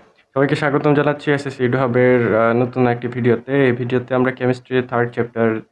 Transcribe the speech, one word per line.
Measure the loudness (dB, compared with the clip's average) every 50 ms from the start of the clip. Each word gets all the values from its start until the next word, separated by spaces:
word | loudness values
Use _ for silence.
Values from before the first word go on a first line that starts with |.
| -16 _ _ _ _ _ -2
সবাইকে | 0 0 0 0
স্বাগতম | 0 -2 0 0 0 2 2 2
জানাচ্ছি | 2 2 0 -2 -2 -2 -2
এসএসসি | -2 -2 -2 -6 -4 -2 -2 0
Edu | 0
Hub-এর, | 0 0 0 2 2 4 4 4 2 2 2 2
আহ, | 2 2 2 2
নতুন | 0 0 -2 0 0 0
একটি | 0 0 -2 -6
ভিডিওতে। | -8 -6 -2 0 0 0 0 -2 -2 0 2 2
এই | 2
ভিডিওতে | 0 -2 -4 -2 -2 -4 -2 -2 0
আমরা | 0 0 0
কেমিস্ট্রির | -2 -2 -2 -2 -2 -2 -4 -4 -2 -2 -2
থার্ড | -2 -2 -2 -2 -2
চ্যাপ্টার, | -2 -6 -6 -4 -2 -2 0 0 0 -4 -8 _